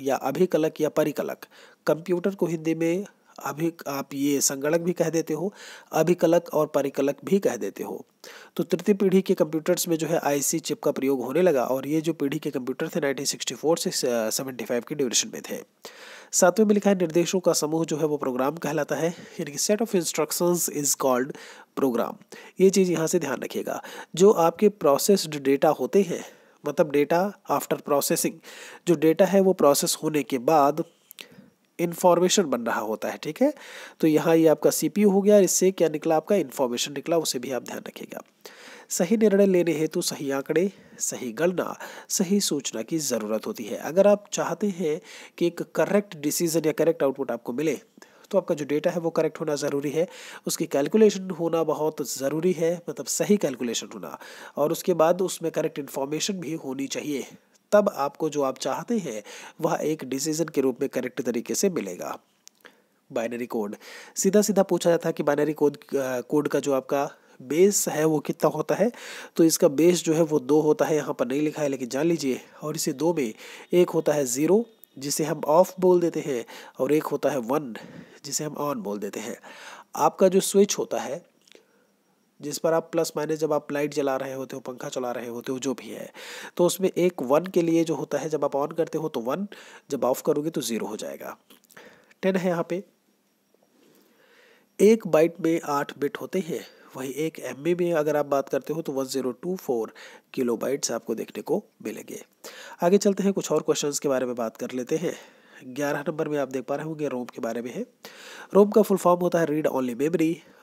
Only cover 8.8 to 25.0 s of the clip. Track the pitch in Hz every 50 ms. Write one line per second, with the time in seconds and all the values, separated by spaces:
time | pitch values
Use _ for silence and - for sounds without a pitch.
8.8 | - 214 208 196 208 190 175 190 185 - 185 - 175 156 160 160 156 - 175 160
9.8 | - 175 165 156 160 147 170 156 - 143 143 143 135 - - 160 - - 147 -
10.8 | - 151 135 - 135 135 139 127 117 127 131 165 185 180 147 127 117 - 127 135
11.8 | 131 139 151 160 156 165 160 - 143 139 147 151 - 151 - 139 123 127 131 -
12.8 | 160 165 - 175 151 139 135 139 139 127 - 120 - - 135 113 - 147 170 170
13.8 | - 185 - - - 127 120 117 110 110 - - 139 131 127 117 113 104 127 120
14.8 | 113 - 156 147 139 117 98 - - 113 - 76 - - 101 - - _ _ _
15.8 | - - - - - - - - - - - - 190 175 180 - 220 208 214 202
16.8 | - 202 202 180 180 160 156 175 170 - - 185 - 175 156 - 156 147 160 165
17.8 | 165 156 160 143 160 151 147 143 147 135 123 123 131 139 160 170 - 147 151 151
18.8 | 143 - 147 135 156 170 175 - - - - - 170 147 143 139 - - 208 208
19.8 | 233 214 - 180 160 - - - 156 - - - 175 175 175 165 - - - 143
20.8 | 143 135 - - - 135 127 123 131 151 - - - - - - - _ - -
21.8 | - 135 120 - 95 - - - _ - - - - - - - 185 196 185 202
22.8 | 190 180 165 160 160 160 - 175 151 135 123 110 - - - 110 - - 117 -
23.8 | - - - - - - - 160 190 208 220 170 165 170 170 - 214 202 196 -
24.8 | 160 147 139 135